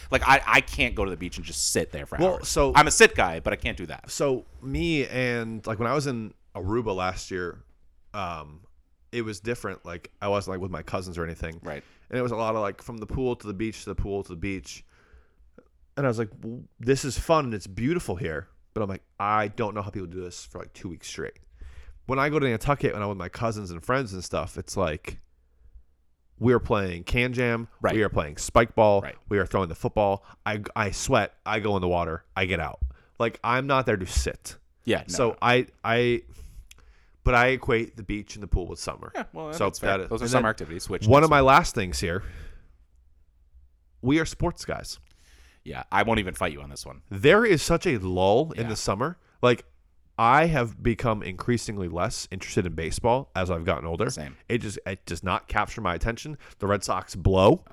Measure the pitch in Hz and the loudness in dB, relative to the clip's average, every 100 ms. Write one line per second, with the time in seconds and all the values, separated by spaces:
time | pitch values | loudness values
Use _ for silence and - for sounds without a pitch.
0 | - 131 127 135 - 131 - - 123 110 | -2 2 6 6 6 4 4 -2 -2 0
1 | 98 82 87 - 80 - - 98 80 73 | -2 -4 -8 -8 -8 -4 0 0 -2 -6
2 | 69 - 185 180 - 156 139 139 151 - | -8 0 0 0 -2 2 6 6 6 8
3 | 220 - 92 82 104 101 120 - 80 67 | 6 6 0 0 -2 -2 -4 -6 -10 -12
4 | - - 147 123 - - 135 147 170 156 | -10 -2 0 0 -4 -14 -6 -2 0 0
5 | 123 123 123 120 113 110 110 104 117 147 | 0 -2 -2 -2 -4 -8 -6 -2 0 0
6 | 139 120 107 - _ 98 92 117 107 92 | -2 -4 -8 -14 _ -8 -2 -2 0 0
7 | 92 95 - 95 87 - - _ - _ | -2 -4 -8 -6 -6 -10 -20 _ -20 _
8 | - 104 - - 76 80 98 - _ _ | -14 -8 -8 -8 -12 -20 -20 -20 _ _
9 | _ 120 110 98 113 120 101 90 87 87 | _ -6 -6 -6 -8 -6 -8 -10 -12 -14
10 | - - 101 101 90 92 92 87 - 98 | -14 -8 -2 -2 -2 -6 -6 -8 -6 -8
11 | 92 85 82 82 82 82 82 71 - _ | -6 -6 -6 -6 -10 -10 -12 -12 -14 _
12 | - 127 123 110 110 113 101 98 - 113 | -8 -4 -2 -2 -2 0 -2 -4 -14 -12
13 | 104 135 127 117 104 95 110 - 104 92 | -8 -4 -2 -4 -6 -6 -6 -6 -8 -6
14 | 104 98 95 85 98 95 - - - _ | -4 -4 -6 -6 -6 -6 -8 -18 -20 _
15 | _ - _ _ - - _ _ _ - | _ -20 _ _ -20 -20 _ _ _ -2
16 | 135 113 107 - 113 120 - _ 117 135 | 0 0 -4 -6 -12 -12 -16 _ 0 2
17 | 139 - - 160 131 104 98 95 123 170 | 0 -4 2 2 2 -6 -8 -4 -2 -2
18 | - 87 87 73 - _ _ 107 98 92 | -4 -6 -4 -6 -10 _ _ -6 -4 -6
19 | _ - 101 107 104 110 107 104 98 98 | _ -6 0 2 0 -2 -4 -4 -6 -8
20 | 87 92 90 - - 90 - - 92 76 | -8 -10 -10 -12 -16 -16 -16 -12 -12 -12
21 | - - 58 - - - - - - - | -12 -10 -10 -12 -20 -18 -16 -16 -18 -16
22 | - 135 147 151 135 110 143 143 139 104 | -4 0 2 2 0 0 0 2 0 0
23 | 101 95 90 - 113 107 92 85 101 131 | -4 -4 -8 -4 -4 -4 -8 -10 -2 -2
24 | 117 92 - 85 73 - - 98 85 78 | -2 -8 -6 -4 -4 -10 -8 -2 -2 -2
25 | - - - _ _ _ - - - _ | -10 -14 -18 _ _ _ -20 -20 -20 _
26 | _ _ _ - 117 120 - 107 95 87 | _ _ _ 0 4 4 4 0 0 -4
27 | - 120 127 123 123 117 113 - 101 110 | -2 0 0 0 0 -2 -6 -2 0 2
28 | 98 98 76 78 - 117 120 - 107 101 | 2 0 -4 -8 2 2 4 6 6 6
29 | 101 - - 101 90 104 90 - 120 107 | 2 -14 -2 0 0 0 -2 -4 -4 0
30 | 101 98 - - 107 107 101 113 101 85 | 2 0 -6 -10 -6 -6 -6 -4 -4 -2
31 | - 123 98 _ - 110 104 98 90 87 | 2 2 2 _ -4 -2 0 0 2 0
32 | 80 80 _ 95 92 85 76 - - - | -2 -6 _ -2 0 0 -4 -6 -8 -8
33 | _ - 117 - 113 127 139 135 123 107 | _ -4 -4 -2 0 0 2 0 2 -2
34 | - - - - - - _ _ - 90 | 0 -2 -2 -6 -14 -18 _ _ -2 -2
35 | - 87 117 - 120 127 123 _ 113 117 | -2 0 0 2 4 4 2 _ 0 2
36 | 120 117 - - - - - - - _ | 2 0 -4 -20 -18 -18 -20 -20 -20 _
37 | _ _ - 120 127 131 - 113 113 117 | _ _ 4 6 4 2 2 0 0 -8
38 | 104 104 98 107 98 92 87 85 - - | -6 -6 -6 -12 -2 -2 -2 -8 -8 -10
39 | - - - 160 156 156 98 - 104 98 | -10 -10 -10 -10 -10 -2 -2 0 0 0
40 | 90 113 120 123 110 - 80 87 - 92 | -2 -2 2 4 2 0 -6 -10 -6 -2
41 | 107 139 160 143 131 147 165 120 92 - | 6 8 8 6 8 8 6 -2 -2 -2
42 | 90 90 - - - - - _ _ _ | -2 -2 -4 -12 -16 -16 -20 _ _ _
43 | _ _ _ _ _ - - _ _ _ | _ _ _ _ _ -20 -20 _ _ _
44 | 123 156 156 - 170 - - - - - | 2 2 0 -2 -4 -4 -8 -8 -8 -16
45 | - _ _ - - _ - 64 - 98 | -18 _ _ -20 -20 _ -12 -12 0 4
46 | 104 110 92 80 90 71 71 71 - 69 | 4 2 0 -2 -4 -4 -14 -14 -14 -16
47 | - 98 139 208 233 160 - 170 180 117 | -12 4 6 8 8 4 4 0 2 0
48 | 92 92 95 117 160 123 117 104 - 101 | 0 4 6 6 2 -4 -4 -2 -2 -2
49 | 147 180 _ - 123 120 - _ _ _ | -2 -4 _ 2 4 4 -2 _ _ _
50 | _ - 117 143 170 147 113 - 120 110 | _ 2 4 6 4 2 0 -2 -2 0
51 | 120 107 - 92 - 120 - 101 87 85 | 0 0 -4 -6 -2 -2 -2 -6 -4 -2
52 | 104 - - 95 - 120 87 80 80 - | -2 -4 -8 -10 -4 -2 -2 -4 -6 -2
53 | 117 127 139 92 90 85 85 73 82 87 | 0 0 -2 -4 -2 -2 -2 -2 -4 -2
54 | 120 127 71 69 - 117 104 98 - 95 | -4 -4 -12 -14 -4 -4 -4 -10 -10 -10
55 | - 85 92 101 - 110 101 - 95 85 | -8 -6 -2 -2 0 -2 -2 -2 -4 0
56 | 113 117 151 151 - - 98 101 - 92 | -2 -4 -10 -14 -16 -6 0 0 0 -4
57 | - 101 80 92 101 170 - | -4 -10 0 6 8 6 0